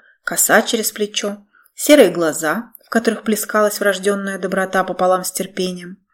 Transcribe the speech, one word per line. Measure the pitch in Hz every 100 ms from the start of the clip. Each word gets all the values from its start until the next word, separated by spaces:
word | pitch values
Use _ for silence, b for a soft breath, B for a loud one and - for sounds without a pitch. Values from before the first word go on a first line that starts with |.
| b b
коса | - 170 - 196
через | 226 226 214
плечо, | - 208 - 208 208 - b b
серые | - - 294 202
глаза, | 170 165 147 156 180 233 _
в | -
которых | 226 226 214
плескалась | - 214 - 214 208 208
врожденная | 202 185 196 202 196 196
доброта | 190 190 190 190
пополам | 185 180 185 185
с | 185
терпением, | - 190 - 185 180 175 190 _